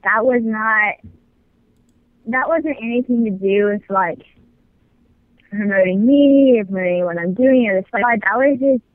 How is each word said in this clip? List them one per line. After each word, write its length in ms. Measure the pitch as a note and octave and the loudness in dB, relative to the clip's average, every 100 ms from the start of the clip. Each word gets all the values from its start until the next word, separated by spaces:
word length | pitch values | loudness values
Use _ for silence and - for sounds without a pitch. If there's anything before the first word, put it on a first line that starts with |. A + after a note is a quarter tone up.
that 220 | F#3+ A3 | -2 0
was 160 | B3 B3 | 0 0
not, 520 | A3+ A3 A3 G#3+ G#3 - - _ _ _ _ _ _ _ _ _ _ _ A3 | -2 -4 -2 0 -2 -6 -18 _ _ _ _ _ _ _ _ _ _ _ -6
that 220 | B3+ D4 | -4 -2
wasn't 260 | E4 D#4 C#4 | -2 -2 -8
anything 420 | A3+ A#3+ B3+ A#3+ | -4 -4 -2 -2
to 80 | A3 | -2
do 360 | F#3+ G3 G3+ G#3 | -2 0 0 0
with, 160 | G#3 - | -2 -4
like, 300 | F#3+ F3+ - - _ _ _ _ _ _ _ _ _ _ _ _ | -2 -2 -6 -18 _ _ _ _ _ _ _ _ _ _ _ _
promoting 560 | G3+ G#3 G3 F#3 F#3+ | -6 -2 0 2 2
me 540 | A#3 C#4+ C#4+ C#4 C4+ A#3 | 2 4 6 6 4 4
or 60 | |
promoting 400 | F#3+ F#3+ F3+ F3+ | 0 -4 -2 -2
what 120 | F3 E3+ | -4 -4
I'm 160 | F3 | -6
doing 340 | F#3+ C4 C4 A3+ | 0 2 4 2
or 140 | F#3+ | -2
this. 80 | F#3+ | -4
Like, 280 | A3+ A#3+ A3+ | -4 -2 0
that 160 | F#3+ A3 | -2 0
was 200 | C#4 C4+ | 0 0
just 240 | C#4 B3+ _ | 0 0 _